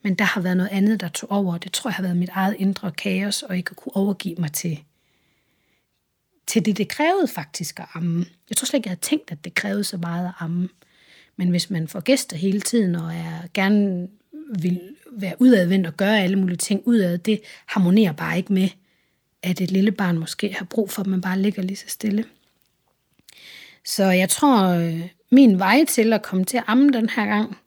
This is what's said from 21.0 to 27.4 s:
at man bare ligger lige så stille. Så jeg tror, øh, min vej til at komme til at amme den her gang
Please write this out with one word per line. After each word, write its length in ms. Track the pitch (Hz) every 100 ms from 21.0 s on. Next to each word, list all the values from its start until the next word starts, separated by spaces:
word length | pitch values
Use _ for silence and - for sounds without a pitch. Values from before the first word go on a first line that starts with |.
at 60 | 190
man 140 | 190
bare 180 | 185 185
ligger 220 | 196 196
lige 160 | 185 196
så 80 | -
stille. 380 | - 214 202 233 _ _ _ _ _ _ _ _ _ - - - - - _ -
Så 180 | -
jeg 260 | 190 180 190
tror, 340 | - 294 240
øh, 440 | 190 175 170 165 175 _ _
min 280 | 254 262 185
vej 260 | 190 247 311
til 280 | - 220
at 80 | 220
komme 240 | - 185 185
til 120 | 247
at 60 | 220
amme 220 | 233 285
den 200 | 247 220
her 160 | - 208
gang 320 | 208